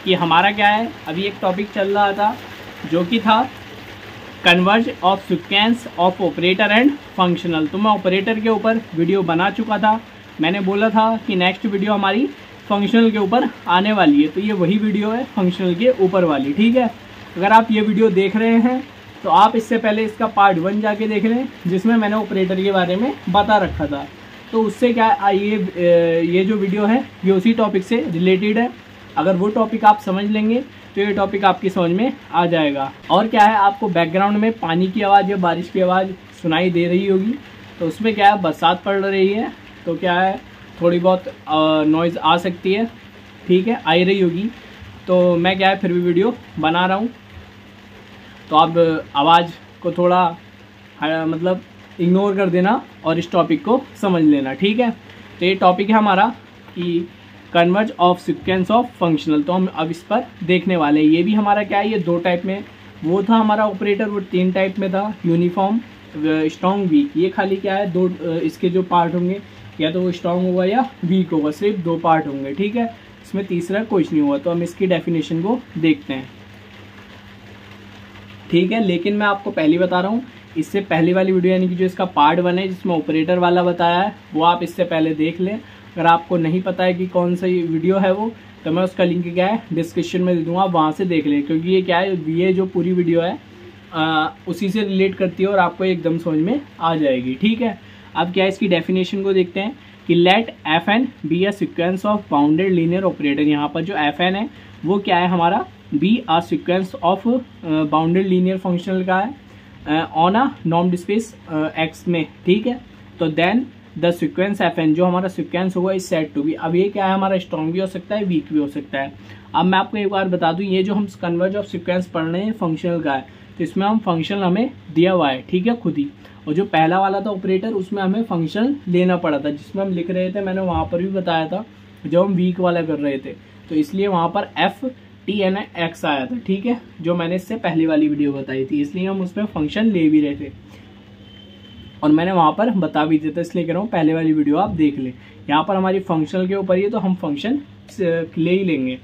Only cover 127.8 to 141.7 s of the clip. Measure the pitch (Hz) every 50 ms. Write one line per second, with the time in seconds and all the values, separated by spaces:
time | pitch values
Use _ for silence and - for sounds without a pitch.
127.8 | 185 - 208 202 196 185 190 220 226 - 190 170 165 156 - 202 226 269 285 285
128.8 | - 185 175 175 180 185 180 175 - 165 147 139 147 147 147 147 - - - -
129.8 | 294 190 185 165 339 - 185 185 185 185 185 202 196 185 185 190 190 180 170 165
130.8 | 160 - 175 170 180 196 196 190 175 175 165 160 160 160 180 196 226 - - -
131.8 | - - - - - 147 147 175 190 202 196 175 180 185 180 185 180 180 170 170
132.8 | 160 156 156 143 143 143 139 131 131 135 123 - - - - - - - - 156
133.8 | 151 147 - 190 196 202 185 170 165 170 170 202 190 - - - 165 196 196 -
134.8 | - 254 254 - - - - - - - 202 208 196 185 190 202 - - - 175
135.8 | 170 165 170 - - 160 147 139 131 123 254 120 - - 190 196 196 240 240 233
136.8 | - - - - 160 165 175 175 165 165 180 185 185 - 220 226 - 180 160 160
137.8 | 160 160 156 151 156 151 147 143 147 143 139 139 131 127 131 135 131 131 151 147
138.8 | 143 143 - 185 185 190 196 196 185 180 - 208 214 208 - 170 151 147 - 208
139.8 | 220 226 208 175 160 151 151 151 147 143 143 139 147 135 - - - - - -
140.8 | - - - - - - - - - - - - - - - - - -